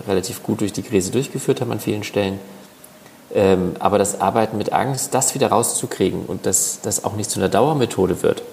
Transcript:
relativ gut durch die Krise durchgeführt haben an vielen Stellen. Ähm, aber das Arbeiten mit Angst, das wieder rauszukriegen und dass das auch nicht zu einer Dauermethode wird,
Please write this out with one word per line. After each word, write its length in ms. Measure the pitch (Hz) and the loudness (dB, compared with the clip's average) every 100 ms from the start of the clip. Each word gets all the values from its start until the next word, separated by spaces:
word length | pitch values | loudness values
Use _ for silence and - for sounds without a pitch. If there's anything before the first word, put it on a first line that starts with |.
| - | -2
relativ 360 | 95 - 107 | -2 -2 -8
gut 180 | - 107 | -4 -2
durch 120 | 101 | -2
die 80 | - | -4
Krise 300 | 101 104 92 | -2 0 0
durchgeführt 500 | 113 143 139 - 131 | -2 -2 -4 -2 -2
haben 100 | 117 | -2
an 80 | 110 | -4
vielen 240 | 110 107 | -4 -4
Stellen. 360 | 104 104 98 98 - - - - - - - - - 104 | -4 -2 -2 -4 -10 -20 -20 -20 -20 -20 -20 -20 -4 2
Ähm, 400 | 95 92 90 - | 4 4 2 0
aber 180 | 92 101 | 2 4
das 240 | 95 - | 2 2
Arbeiten 360 | 92 113 110 107 | 2 2 2 0
mit 140 | - | 0
Angst, 420 | 85 120 131 - | 0 0 -2 -2
das 220 | 131 - 139 | 0 0 2
wieder 140 | 120 | 4
rauszukriegen 760 | 104 - - - - 92 90 - | 4 2 -2 -6 0 0 0 -6
und 200 | 92 - | -4 -2
dass 340 | 95 - - | 0 -2 -4
das 220 | 110 98 | -4 -4
auch 120 | 110 107 | -4 -4
nicht 140 | 101 | -4
zu 100 | 98 | 0
einer 100 | 95 | 2
Dauermethode 760 | 98 139 151 117 - 90 87 | 4 4 4 0 2 0 2
wird, 180 | 85 - - | 0 0 -6